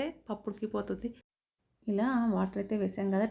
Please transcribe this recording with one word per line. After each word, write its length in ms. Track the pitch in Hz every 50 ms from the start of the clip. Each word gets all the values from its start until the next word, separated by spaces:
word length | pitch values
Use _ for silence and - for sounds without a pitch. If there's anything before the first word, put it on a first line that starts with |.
| 277 320 330 - -
పప్పు 220 | - 208 208 - 220
ఉడికిపోతుంది. 600 | 202 - 220 214 - 208 202 - 190 185 - 240 233 - - _ _ _ _ _ _ _ _ _ _ _ _ 220
ఇలా 200 | 202 196 226 262 262 240 233 226 196
వాటర్ 260 | 185 190 190 190 202
అయితే 160 | 202 196 220 208
వేసాం 300 | 196 190 185 - 196 196
కదా, 160 | 190 190 214 220